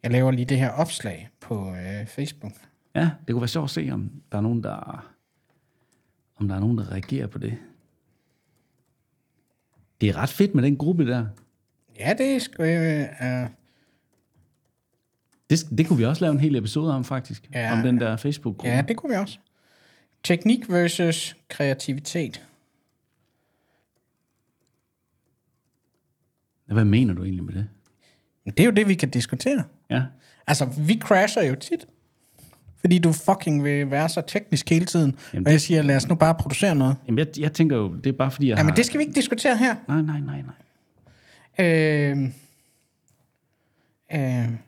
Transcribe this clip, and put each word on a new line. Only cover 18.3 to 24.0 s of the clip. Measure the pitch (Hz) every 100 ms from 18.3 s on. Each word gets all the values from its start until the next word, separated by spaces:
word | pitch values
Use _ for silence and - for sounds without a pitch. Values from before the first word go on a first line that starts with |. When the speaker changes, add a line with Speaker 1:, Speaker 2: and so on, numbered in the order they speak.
| 147 117 98 123
Speaker 1:
Ja, | 123
det | 139 226
kunne | 294
vi | 202
også. | 196 - _ _ _ _ _ _ _ _
Teknik | - 170 214 247 240
versus | 175 170 165 170 160 - - _
kreativitet. | - 143 135 - 135 - 175 139 - - _ _ _ _ _ _ _ _ _ _ _ _ _ _ _